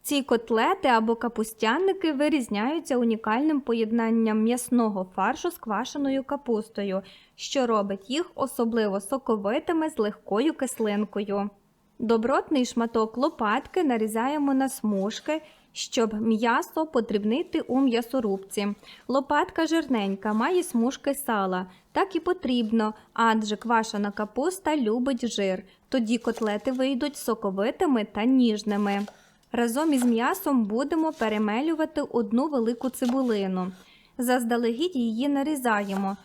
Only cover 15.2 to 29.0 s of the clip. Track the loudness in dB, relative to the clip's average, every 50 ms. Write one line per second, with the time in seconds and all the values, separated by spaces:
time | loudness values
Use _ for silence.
15.2 | -4 -4 -4 -4 -4 -12 -20 _ _ _ _ -10 -10 -4 0 0 0 0 0 -2
16.2 | 0 2 2 2 2 2 2 2 0 -2 -2 -4 -4 0 0 -2 0 0 -2 0
17.2 | 0 0 0 0 -2 -2 -4 -4 -2 0 0 2 2 4 2 0 -2 0 -2 -2
18.2 | 0 0 -2 -4 -6 -8 -4 -4 -2 -2 -4 -6 -12 -20 -20 -18 -6 -2 -2 -2
19.2 | 0 2 0 0 0 0 0 -2 0 2 2 0 2 2 0 0 0 -2 -4 -2
20.2 | -2 -2 0 0 0 2 2 0 0 0 0 0 0 0 -2 -2 -4 -4 -4 -2
21.2 | -2 -2 0 0 0 0 0 -2 -4 -6 -12 -20 _ _ _ 0 0 0 -2 -4
22.2 | -2 -2 -2 -2 0 0 0 0 2 2 2 2 2 0 -4 -8 -20 _ _ 2
23.2 | 2 4 4 2 0 -2 -4 -6 0 2 2 2 2 0 -2 -4 -4 -4 -2 -4
24.2 | -6 -4 -2 -2 -2 -2 -2 -2 _ -2 0 2 2 0 0 0 0 0 0 -2
25.2 | -2 -4 -2 0 0 0 -2 -4 -6 -16 _ _ _ _ 0 0 2 2 0 0
26.2 | 0 -2 -2 -2 -2 -2 -2 -2 -2 -4 -2 0 0 0 0 -2 -2 -4 -4 -6
27.2 | -4 -4 -4 -2 -2 -4 -2 0 -2 -2 0 0 0 2 2 2 0 -2 -4 0
28.2 | 2 4 4 6 4 4 2 0 -2 -2 0 0 0 0 0 -2